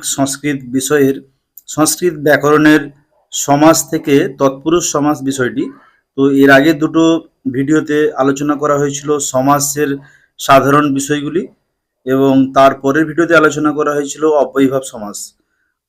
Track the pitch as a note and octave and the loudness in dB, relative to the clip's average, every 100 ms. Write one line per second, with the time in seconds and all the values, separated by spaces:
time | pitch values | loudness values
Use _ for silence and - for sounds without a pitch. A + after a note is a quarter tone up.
0 | - - - - D3 C3+ B2 C3 - D3+ | -8 -4 -4 -4 -6 -8 -6 -6 -2 0
1 | C3+ C3+ - _ _ _ - D3 D3+ - | 0 -2 -10 _ _ _ -10 -2 -2 0
2 | F3+ D#3 D3 C#3+ C#3+ D3+ D3+ D3+ C#3+ _ | -4 -2 0 2 2 4 4 2 0 _
3 | _ _ _ - - C#3+ D#3 D#3+ - D#3+ | _ _ _ -8 -2 2 4 2 -2 -6
4 | D#3 C#3 F3 C#3 C#3 C3+ D#3+ E3+ E3 D3+ | 0 0 0 -2 -2 -2 -2 -2 -2 -2
5 | D3 C#3+ C3+ C3+ B2 A2+ G#3+ - _ _ | -2 -2 -6 -4 -4 -4 -8 -10 _ _
6 | _ - C#3 C#3 C#3 C3+ D#3 D3+ D#3 D#3 | _ -2 2 4 6 6 4 0 0 0
7 | E3 E3 - _ C3 B2 C#3 D#3 D3 D3 | 2 0 -6 _ -6 -4 0 0 0 -2
8 | D3+ C3+ C3+ C#3 D3 C#3+ D3 C#3+ C#3+ C#3 | -2 0 -2 0 -4 -2 -2 0 -2 -4
9 | C#3+ D3 C#3+ C3 C3+ C#3+ C#3+ D3 D3 C#3 | -4 -4 -2 -2 0 0 -2 -4 -4 -6
10 | - _ _ - - C3+ C3 D3 D3 C3+ | -10 _ _ -10 2 4 4 2 0 -2
11 | C3+ D3 D3 D#3+ B3+ _ _ _ _ _ | -4 -4 -4 -6 -8 _ _ _ _ _
12 | B2+ C3+ C#3 C3+ C3 C#3 C3+ C3 C#3 D3+ | -2 2 4 4 2 4 4 2 -2 0
13 | D3+ D3+ E3 D#3+ D#3 D3 D3+ C#3+ D3 D3 | -2 -2 2 4 2 0 -4 -2 -4 -4
14 | C#3 C#3+ D#3 D3 A#2+ C#3 C3+ C3+ C3+ A#2 | -6 -2 0 2 0 0 0 -2 -8 -14
15 | G#2 G2 - _ _ _ _ _ | -14 -14 -18 _ _ _ _ _